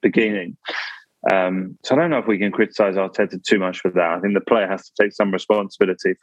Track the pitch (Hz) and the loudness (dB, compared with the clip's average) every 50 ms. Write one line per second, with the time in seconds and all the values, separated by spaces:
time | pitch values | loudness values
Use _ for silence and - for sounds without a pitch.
0 | - 101 - 120 110 107 104 95 85 - - - - - - - - - - - | 0 2 2 2 2 0 0 -4 -6 -8 -12 -14 -12 -12 -10 -10 -10 -12 -14 -18
1 | - _ _ _ - - 95 95 92 92 95 95 92 92 - - - - 131 147 | -20 _ _ _ 0 2 2 2 2 0 0 -2 -4 -6 -10 -10 -4 0 0 2
2 | 170 165 147 120 101 113 104 92 104 101 - 117 107 104 - - 104 98 92 98 | 2 2 0 -2 0 0 0 0 0 0 0 0 -2 0 2 0 0 2 2 0
3 | 95 92 - - 104 - 95 92 - - 110 98 92 90 90 - - 92 90 90 | -2 -2 -2 -2 -2 -2 -4 -4 0 0 2 2 2 0 -2 -2 -4 -2 0 2
4 | 85 85 85 87 98 104 101 - - - 123 110 98 92 98 92 - - - - | 0 0 0 -2 -2 0 0 0 0 2 2 2 2 0 -4 -6 -8 -4 -2 0
5 | 104 101 - - 104 98 92 92 - - 107 104 101 98 - - 101 95 90 - | 0 0 0 0 0 0 -2 -2 0 0 0 0 -2 -2 0 0 0 0 0 -2
6 | - 95 92 - | -2 -2 -2 -2